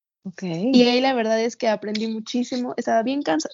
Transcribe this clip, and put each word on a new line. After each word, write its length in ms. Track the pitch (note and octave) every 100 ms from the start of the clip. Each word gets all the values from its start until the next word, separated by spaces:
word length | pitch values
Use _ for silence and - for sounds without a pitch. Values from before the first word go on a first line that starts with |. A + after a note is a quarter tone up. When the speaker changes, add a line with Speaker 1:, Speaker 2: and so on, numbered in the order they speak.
| _ _
Speaker 1:
Ok. 200 | F#3+ -
Speaker 2:
Y 400 | F#3 E3 A3 C4
ahí 160 | B3 B3
la 120 | C4+
verdad 260 | B3+ A3 A3
es 140 | A3+ A3+
que 140 | A#3
aprendí 380 | G#3+ G#3 G#3+ A3+
muchísimo. 680 | A3 A3 B3 B3 B3 B3 -
Estaba 240 | A#3+ A3+
bien 180 | A3+ C#4
cansa-, 260 | D4 D#4 -